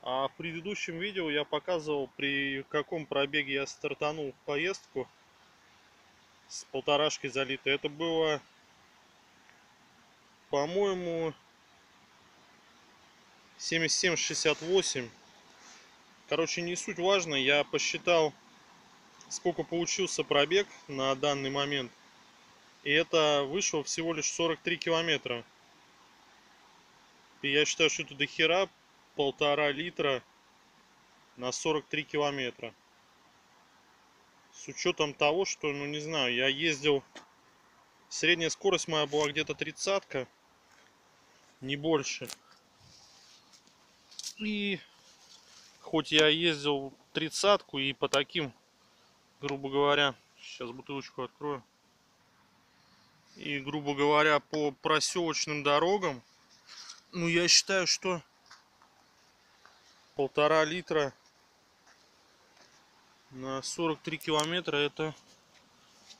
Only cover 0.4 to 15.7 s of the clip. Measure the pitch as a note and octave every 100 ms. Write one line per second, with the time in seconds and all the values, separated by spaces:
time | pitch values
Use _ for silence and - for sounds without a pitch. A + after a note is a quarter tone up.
0.4 | E3 E3 E3+ G3+ - E3 G3 F#3+ D#3+ D3
1.4 | C#3+ D3+ - F3 D3+ D3 C3+ - C#3 C#3
2.4 | C#3 C3+ C3+ D3+ C#3 E3 D3 C#3 C#3+ D3+
3.4 | C#3 C3+ C#3 - D3 C3+ D3+ D#3 C#3+ -
4.4 | - D3 E3+ G3 - C#3 B2 _ _ _
5.4 | _ _ _ _ _ _ _ _ _ _
6.4 | _ - - C3+ C3 D3 D3+ - C#3+ B2+
7.4 | C3 C3+ - C#3 D3+ D3 E3 D#3+ D#3+ D3
8.4 | - _ _ _ _ _ _ _ _ _
9.4 | _ - _ _ _ _ _ _ _ _
10.4 | _ C#3+ D3+ F#3 G3+ F#3 F3 E3 D#3+ -
11.4 | _ _ _ _ _ _ _ _ _ _
12.4 | - _ _ - - _ - _ - -
13.4 | - - - E3 D#3+ - F#3 D#3+ - D3+
14.4 | D#3+ D3 D#3+ F#3+ F3 C3+ A#2+ - - -
15.4 | - - -